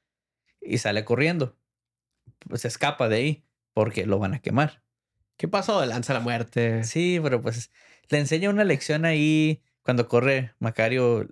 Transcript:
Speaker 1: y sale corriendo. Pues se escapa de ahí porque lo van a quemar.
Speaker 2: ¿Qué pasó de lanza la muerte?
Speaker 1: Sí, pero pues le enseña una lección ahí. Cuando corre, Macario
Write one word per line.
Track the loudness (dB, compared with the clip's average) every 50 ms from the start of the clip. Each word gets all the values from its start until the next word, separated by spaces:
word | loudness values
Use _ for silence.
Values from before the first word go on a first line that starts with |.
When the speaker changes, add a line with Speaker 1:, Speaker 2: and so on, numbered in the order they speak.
| _ _ _ _ _ _ _ _ _ _ _ _
Speaker 1:
y | -10 -4 -4 -2
sale | -2 0 -2 -2 0
corriendo. | 0 0 2 2 0 0 -2 -4 -4 -6 _ _ _ _ _ _ _ _ _ _ _ _ _ _ -20 -20 _ -18 -10
Pues | -10 -8 -6
se | -8
escapa | -6 -4 -4 -4 -2 0 0 0
de | 0
ahí | 0 0 -2 -4 -4 _ _ _ _ _ _ -2
porque | 0 0 0 0 -4 -2
lo | 0 0 0
van | 0 -2 -4
a | -4
quemar. | -6 -2 0 0 0 0 -2 _ _ _ _ _ _ _ _ _ _ _ _
Speaker 2:
¿Qué | -8 -6 -2
pasó | -2 -2 -2 0 0 0
de | 0
lanza | 0 -2 -4 -4 -2 -2
la | -2
muerte? | -2 -2 -2 -4 -4 -4 -2 0 0 2 0 0 -2
Speaker 1:
Sí, | -2 -2 0 0 0 0 0 0
pero | 0 0 0 -2
pues | -2 -6 -6 -10 -14 _ _ _ -20 -20 _ _ -2
le | 0 0
enseña | 0 0 0 0 0 0
una | 2 2 4
lección | 2 2 0 0 -2 -2 0 2
ahí. | 2 2 2 4 4 4 4 4 2 0 -2 _ _ _ _ -2
Cuando | 0 2 2 2 4
corre, | 4 4 4 4 2 0 -2 -6 _ -4
Macario | -4 -4 0 0 0 0 2 2 2 2 2 2 0 -4